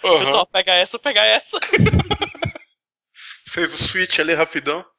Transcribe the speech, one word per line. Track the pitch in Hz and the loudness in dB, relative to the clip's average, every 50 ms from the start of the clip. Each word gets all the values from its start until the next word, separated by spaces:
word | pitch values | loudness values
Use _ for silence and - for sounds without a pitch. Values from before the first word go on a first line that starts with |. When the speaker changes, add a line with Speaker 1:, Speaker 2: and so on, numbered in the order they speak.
| - | 0
Speaker 1:
Aham. | 190 170 156 - | 2 2 4 4
Speaker 2:
Eu | 135 | 2
tô, | 139 214 180 | 2 2 2
pega | - - 190 185 190 180 | 0 0 -2 0 2 2
essa, | 180 185 - - 233 | 2 2 0 -4 -6
pega | - 285 262 208 214 | -4 0 2 2 4
essa. | 220 - - - - - - | 4 2 2 0 -4 -8 -8
<laughs> | - - 392 - - 427 - - - - 403 - - - - - 339 - - - _ _ _ _ _ _ _ _ _ _ _ - - - - - - - | -4 0 2 2 4 4 2 2 0 -2 -4 -6 -6 -8 -8 -8 -8 -8 -8 -10 _ _ _ _ _ _ _ _ _ _ _ -20 -20 -20 -20 -20 -18 -10
Speaker 1:
Fez | - 170 170 160 | -6 -4 -4 -4
o | 170 - | -2 -2
switch | - - - 190 185 - - - | -4 -2 -2 -2 -2 0 0 0
ali | 156 160 165 | 0 0 0
rapidão. | 151 160 160 - 151 135 139 147 175 180 _ _ | 0 0 -2 -2 -4 -4 -4 -4 -6 -8 _ _